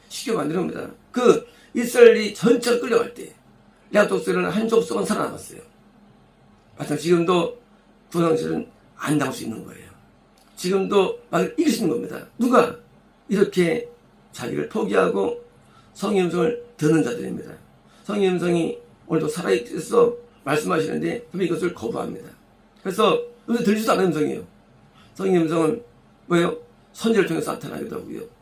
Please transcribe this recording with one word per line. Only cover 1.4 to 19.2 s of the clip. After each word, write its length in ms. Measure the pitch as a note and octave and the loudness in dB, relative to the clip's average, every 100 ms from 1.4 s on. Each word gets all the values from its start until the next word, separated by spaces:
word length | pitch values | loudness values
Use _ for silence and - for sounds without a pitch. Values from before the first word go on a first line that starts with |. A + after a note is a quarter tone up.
| - - - - | 2 -18 -8 -4
이스라엘이 580 | A#3+ B3 A3+ G#3+ G#3 | 0 8 8 8 0
전체가 460 | - A#3 C4 B3 - | 2 2 4 2 0
끌려갈 340 | C4 G#3 - | 2 0 0
때 200 | - - - _ _ _ _ - | -8 -18 -20 _ _ _ _ -2
레아 160 | G#3 G3+ | 2 2
족속에는 420 | F#3+ F#3+ F3+ F3+ | 0 0 0 0
한 180 | G#3+ A3+ | -2 2
족속은 380 | A3+ - G#3 F#3+ | 2 2 -2 -2
살아남았어요. 560 | G3 C#3 - - - - _ _ _ _ _ _ _ _ _ _ - | -2 -4 -8 -16 -20 -20 _ _ _ _ _ _ _ _ _ _ -12
마찬가지 260 | D3 D3 | -6 -4
지금도 540 | E3 F3 E3+ F3+ E3 - _ _ _ _ _ | 2 2 4 2 0 -6 _ _ _ _ _
구원의 340 | F3 E3+ D#3+ D#3+ | 0 2 2 -2
은 320 | D#3+ - _ _ - | -4 -8 _ _ -8
안 180 | - D3+ | -2 0
당할 160 | C3+ | -2
수 100 | - | -6
있는 200 | A#2 G2+ | -10 -10
거예요. 240 | - - - - _ _ _ _ _ - | -12 -18 -20 -20 _ _ _ _ _ -8
지금도 640 | F3+ G3 F3+ G3+ F3+ D3+ - | -2 0 2 2 2 -2 -4
막 140 | E3+ F#3 - | -2 0 0
이기시는 320 | D4+ - F3+ | 0 2 0
겁니다. 360 | - - - - - | -2 -6 -12 -12 -2
누가? 380 | A#3+ B3+ - - - _ _ _ - | 2 4 2 -2 -18 _ _ _ -2
이렇게 580 | G3+ F#3+ F3+ E3+ D#3 - - _ _ _ | 0 2 2 0 0 -6 -14 _ _ _
자기를 380 | - - D3 D3 | -12 -8 -6 -4
포기하고 760 | A3 F#3+ F#3 F3+ G3 F#3+ - - _ _ _ _ | -4 -2 2 2 0 -4 -6 -12 _ _ _ _
성의 300 | - G3+ G3+ | -8 -2 0
음성을 400 | F3 F3 D#3+ - - - | 0 0 0 -2 -10 -2
듣는 260 | D3+ D#3+ | 2 2
자들입니다. 480 | C3 - B2+ - - - - _ _ _ | 2 -4 -8 -10 -14 -18 -20 _ _ _
성의 260 | - G#3 F#3+ | -6 0 0
음성이 500 | F3+ F3 E3+ - - - _ - | 2 0 0 -2 -6 -16 _ -4
오늘도 200 | D#3+ | -2